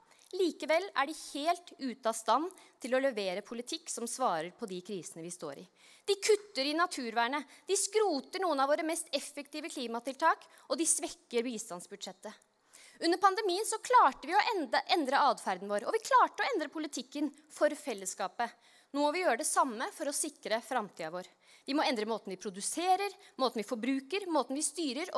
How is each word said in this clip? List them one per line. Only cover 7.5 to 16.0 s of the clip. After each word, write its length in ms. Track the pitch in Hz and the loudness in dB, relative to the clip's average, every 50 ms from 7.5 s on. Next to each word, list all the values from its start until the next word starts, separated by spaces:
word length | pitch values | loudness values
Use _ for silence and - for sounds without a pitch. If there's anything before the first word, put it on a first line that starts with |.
| - - - - | -14 -12 -4 -2
de 80 | 370 | 0
skroter 640 | 403 - 392 403 427 440 392 320 269 247 - - - | 0 0 0 2 2 2 4 2 0 -2 -4 -4 -2
noen 200 | 381 349 302 277 | 0 2 2 2
av 80 | 269 277 | 4 4
våre 160 | 294 311 339 | 4 2 2
mest 240 | 311 330 330 - - - | 0 -2 -4 -4 -4 -4
effektive 520 | 294 285 - - - 285 - - 302 285 330 - | -4 -4 -6 -10 -12 -12 -10 -10 -10 -10 -8 -6
klimatiltak, 720 | 311 254 233 226 233 233 - 262 - 330 320 381 - - - - - - - | -6 -6 -4 -6 -6 -6 -6 -4 2 2 2 2 2 -2 -12 -20 -20 -8 -4
og 80 | - 269 | -2 0
de 40 | 330 302 | 2 2
svekker 560 | - - - 330 - - _ - - 240 226 | 2 2 0 -4 -8 -12 _ -4 -2 -2 -2
bistandsbudsjettet. 880 | 262 247 214 - - 175 180 175 - 202 196 - - 185 _ - 208 208 - _ _ _ _ _ _ - - - - - - - | -2 -4 -8 -8 -10 -10 -12 -12 -14 -14 -14 -14 -14 -14 _ -16 -16 -16 -18 _ _ _ _ _ _ -20 -20 -20 -20 -8 -2 0
Under 160 | 339 349 359 | 0 2 4
pandemien 440 | 381 392 381 403 453 403 349 370 440 427 | 4 4 4 4 2 0 0 0 0 -2
så 80 | - 440 - | -2 -4 0
klarte 440 | - 508 494 415 294 262 - - 277 | 4 6 8 8 8 6 2 -2 0
vi 80 | 339 | 2
å 80 | 415 - - 480 | 2 4 2 2
ende, 260 | 381 302 220 285 285 - - - | -2 -2 0 0 0 0 2 2
endre 280 | 392 294 254 269 269 294 269 | 2 2 2 4 4 4 4
atferden 380 | 220 - - 226 196 180 190 202 | 4 2 0 -4 -4 -4 -4 -2
vår, 160 | 202 208 214 | -2 -2 0
og 80 | - - | 0 -2
vi 80 | 453 | -2